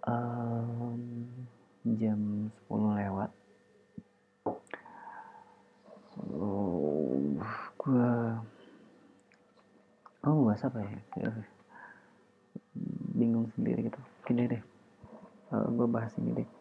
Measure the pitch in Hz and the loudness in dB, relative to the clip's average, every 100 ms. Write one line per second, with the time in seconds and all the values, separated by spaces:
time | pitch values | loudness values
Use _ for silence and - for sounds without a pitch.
0 | - 120 120 120 117 117 117 117 120 117 | 0 0 0 -2 -2 -2 -2 -4 -4 -6
1 | 120 120 120 123 123 - - _ 120 110 | -6 -8 -10 -12 -14 -16 -20 _ 0 2
2 | 110 107 104 104 107 - - 107 107 104 | 2 2 0 0 -2 -6 -4 2 4 4
3 | 101 98 101 - - - _ _ _ - | 2 0 -4 -6 -20 -20 _ _ _ -18
4 | - _ _ _ - - - - - - | -18 _ _ _ -8 -8 -10 -14 -14 -18
5 | - - - - - - - _ - - | -16 -16 -16 -20 -20 -20 -20 _ -20 -20
6 | - - - 73 101 98 98 85 76 73 | -18 -12 -8 -4 -2 0 0 2 2 2
7 | 71 65 71 71 110 113 - - - 127 | 2 2 2 0 -2 -6 -10 -6 4 6
8 | 120 120 117 113 113 - - - - - | 6 4 2 -2 -6 -16 -20 -20 -20 -20
9 | - - _ - _ _ _ - _ _ | -20 -20 _ -20 _ _ _ -20 _ _
10 | - _ 143 156 120 104 135 120 101 107 | -20 _ 4 6 6 4 0 -2 -6 -8
11 | - - 113 113 104 - - - - - | -8 -4 -4 -4 -10 -16 -20 -20 -20 -20
12 | - _ _ _ _ - _ - - - | -20 _ _ _ _ -18 _ -8 -6 -4
13 | - - 117 117 113 - 117 120 117 - | -4 2 4 4 0 -2 0 0 0 -4
14 | - - - 120 123 113 - - - - | -16 -16 0 2 2 0 -6 -20 -20 -20
15 | - - - - - 110 107 120 120 117 | -20 -20 -20 -20 -4 0 0 2 2 2
16 | 113 - 117 117 - - | -2 -2 -2 0 -4 -8